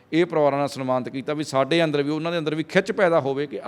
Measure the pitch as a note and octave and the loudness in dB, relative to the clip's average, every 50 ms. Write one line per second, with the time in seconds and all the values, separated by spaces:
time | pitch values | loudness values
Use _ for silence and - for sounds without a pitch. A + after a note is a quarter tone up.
0 | _ - D3+ E3 F3 E3+ E3 D#3 D3 C#3 C#3 C#3+ C#3+ C3 - C3+ C3 B2+ B2+ B2+ | _ -2 2 2 2 2 2 2 4 4 2 2 -2 -2 -4 -4 -2 0 0 0
1 | A#2 A#2+ - C3+ A#2 - D3 D#3 D3 - C#3 C3+ C#3 - E3 E3+ E3 D#3 C#3+ C#3+ | -2 -4 -8 -8 -6 -4 -4 -4 -6 -2 0 0 2 2 2 2 2 2 0 0
2 | C#3 D3 D#3 D#3 D#3+ E3+ F3 E3+ D3+ D#3 D#3 D#3+ D3+ - - F#3+ F#3+ G#3+ G3+ A3 | 0 0 -2 -4 -4 -4 -4 -2 -2 -2 -2 -4 -4 2 2 2 2 2 0 2
3 | G3 E3+ E3 D#3 C3 C#3 C3+ C#3 D3 C#3+ - - - | 2 4 4 2 2 0 -2 -2 -4 -6 -6 -8 -6